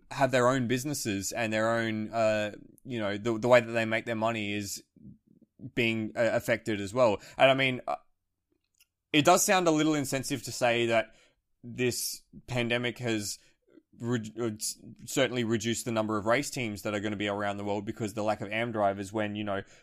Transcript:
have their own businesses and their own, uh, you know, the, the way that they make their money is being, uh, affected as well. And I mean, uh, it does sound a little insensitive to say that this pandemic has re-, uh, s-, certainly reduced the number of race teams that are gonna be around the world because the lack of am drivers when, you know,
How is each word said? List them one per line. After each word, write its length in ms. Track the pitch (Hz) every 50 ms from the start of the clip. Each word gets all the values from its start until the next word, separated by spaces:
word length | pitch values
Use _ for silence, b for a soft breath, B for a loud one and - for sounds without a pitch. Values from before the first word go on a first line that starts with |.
| _ _
have 200 | - 135 139 127
their 180 | 131 127 120 123
own 180 | 135 135 123
businesses 640 | 107 127 127 127 151 143 - - 117 98 98 95 -
and 220 | - 117 117 107 110
their 180 | 110 110 113 117 117
own, 320 | 113 113 110 107 107 107
uh, 400 | 110 117 110 110 107 107 107 104 - - - - - _ _
you 160 | 131 120 113
know, 180 | 107 101 101
the, 200 | 101 104 120 113
the 100 | 107 113
way 140 | 120 123 123
that 100 | 113 113
they 140 | 117 117 113
make 200 | 110 113 113 -
their 100 | 117 117
money 380 | 110 110 117 117 110 104 101 104
is 300 | 104 101 98 - - - _ _ - - - - _ _ _ _ _ - _ _ - - 131 -
being, 380 | 131 117 113 113 113 110 107 -
uh, 140 | 120 117 110 104
affected 480 | 120 - 127 117 104 - 117 107 101
as 120 | 101 92 107
well. 280 | 131 127 110 98 B B B B
And 120 | - 131 135
I 40 | 131
mean, 280 | 135 135 131 127 - -
uh, 80 | - 69 - _ _ _ _ _ _ _ _ _ _ _ _ _ _ _ _ _ _ _ _ _ _ -
it 100 | 151 139
does 200 | 175 180 185 -
sound 260 | 208 196 185 175 170
a 20 |
little 240 | 156 151 156 156 151
insensitive 480 | 147 135 - 143 135 127 - 143 117 -
to 80 | 123
say 360 | - - 127 120 117 120 120
that 240 | 113 113 110 110 - b b b b b b _ _ _ _ -
this 580 | 120 113 120 123 120 117 - - - - - - _ - - -
pandemic 540 | - 123 123 117 113 120 123 123 120 110 -
has 400 | 127 113 110 107 104 - - b b b b b _ _ _ - _ _ _ -
re-, 340 | 117 117 123 117 107 107 - 110
uh, 100 | 120 113 107 104
s-, 180 | - - - - - 120 - - 104
certainly 400 | - - 147 131 110 123 123 117
reduced 400 | 107 117 107 104 117 113 - -
the 80 | 127 113
number 240 | 110 107 107 107
of 80 | 104 95
race 240 | 110 120 139 143 -
teams 320 | - 143 123 107 104 101
that 120 | - 110 104
are 60 | 104
gonna 160 | 98 107 107
be 140 | 95 104 101
around 260 | 101 104 104 101 101
the 80 | 101 104
world 220 | 101 101 104 101
because 280 | 110 107 - 113 101 104
the 100 | 110 104
lack 180 | 107 104 107
of 100 | 113 101
am 220 | 107 113 117 120 110
drivers 400 | 107 101 98 98 101 98 95 107
when, 220 | 110 107 104 104
you 100 | 104 104
know, 160 | 104 98 98 98 b b b